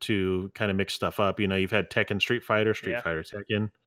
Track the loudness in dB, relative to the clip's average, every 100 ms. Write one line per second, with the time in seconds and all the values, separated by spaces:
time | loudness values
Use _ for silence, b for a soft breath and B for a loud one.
0 | -2 0 2 0 -4 -4 -2 0 -2 -2
1 | -4 2 0 2 0 2 2 0 0 0
2 | 0 0 0 0 2 2 4 0 -2 -4
3 | -2 -4 -6 -10 -2 0 0 _